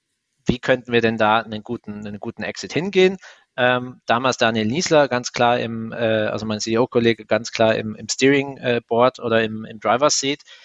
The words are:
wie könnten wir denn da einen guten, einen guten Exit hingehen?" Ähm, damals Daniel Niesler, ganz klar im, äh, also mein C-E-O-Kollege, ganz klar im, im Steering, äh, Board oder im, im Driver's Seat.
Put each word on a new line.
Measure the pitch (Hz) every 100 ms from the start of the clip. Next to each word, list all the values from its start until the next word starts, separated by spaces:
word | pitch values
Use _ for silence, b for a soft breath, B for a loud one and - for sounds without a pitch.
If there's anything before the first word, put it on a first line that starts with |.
| _ _ _ _
wie | - 123
könnten | - 127 123
wir | 120
denn | 113 113
da | 107 110
einen | 110 107
guten, | 104 117 - 104
einen | 107 104
guten | 117 -
Exit | - - 95
hingehen?" | 151 190 185 185 190 B B B -
Ähm, | 123 123 127 123 -
damals | 117 131 -
Daniel | 113 113 107
Niesler, | 143 180 156 135
ganz | 123 123
klar | - 120 123
im, | 117 113 113
äh, | 113 113 110 107
also | 110 107
mein | 107
C-E-O-Kollege, | 113 113 127 123 117 113 107
ganz | 110 117
klar | - 110 110
im, | 110
im | 107 110
Steering, | - 135 139 139 131
äh, | 127 120
Board | - 117 127 -
oder | 117 113
im, | 110 110
im | 110 110
Driver's | 107 117 147 -
Seat. | 135 147 - B